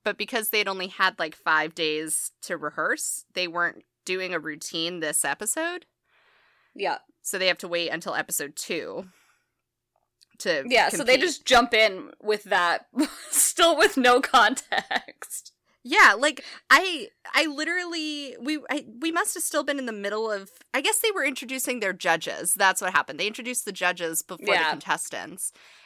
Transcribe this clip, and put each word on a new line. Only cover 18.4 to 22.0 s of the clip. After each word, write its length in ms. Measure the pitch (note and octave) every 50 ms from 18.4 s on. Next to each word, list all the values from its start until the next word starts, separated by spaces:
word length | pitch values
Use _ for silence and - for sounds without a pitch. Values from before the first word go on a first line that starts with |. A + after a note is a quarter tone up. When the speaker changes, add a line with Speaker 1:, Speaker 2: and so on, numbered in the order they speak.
Speaker 1:
we, 180 | A#3 C#4+ D#4 D4 - -
I, 160 | C4+ D4+ - - A3 A#3
we 120 | C#4+ E4
must 240 | E4 E4+ G#4 - -
have 80 | F4 -
still 200 | - - D4 -
been 160 | D4 C#4+ C#4
in 60 | C4
the 80 | A#3+ A3
middle 360 | G3+ G3+ G3+ G#3 G#3+ A3+ A3
of, 180 | G#3 G3 G3 - - - - _ -
I 80 | C4+
guess 180 | C#4+ F#4 A4 -
they 120 | - A4
were 120 | G4+ F#4 C#4
introducing 560 | C#4+ C4 - C4 A#3 C4 C4 - C#4 B3 A#3+
their 140 | G#3 F#3+ F#3
judges. 600 | F3+